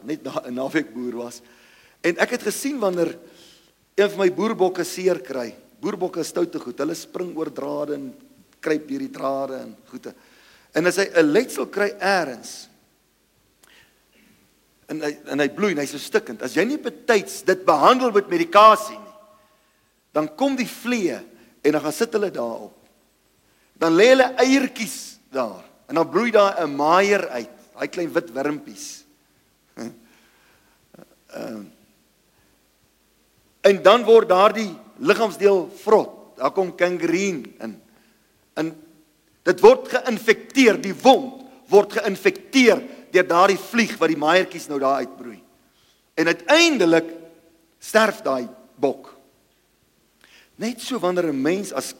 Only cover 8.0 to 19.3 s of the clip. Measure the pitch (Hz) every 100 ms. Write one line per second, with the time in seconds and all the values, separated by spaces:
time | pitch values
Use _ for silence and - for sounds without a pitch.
8 | 135 113 _ _ _ _ 160 151 151 135
9 | 135 139 135 135 135 131 120 107 _ 131
10 | 117 - _ _ _ _ _ 156 175 175
11 | 190 170 156 151 254 - - - 202 -
12 | 185 190 147 113 - - - _ _ _
13 | _ _ _ _ _ _ _ _ _ _
14 | _ _ _ _ _ _ _ _ - 156
15 | 151 147 - 139 143 151 208 147 143 143
16 | - 214 - 117 127 127 214 302 - -
17 | - 220 - - - 185 - 151 160 254
18 | 254 202 196 170 165 202 220 208 - 107
19 | - - -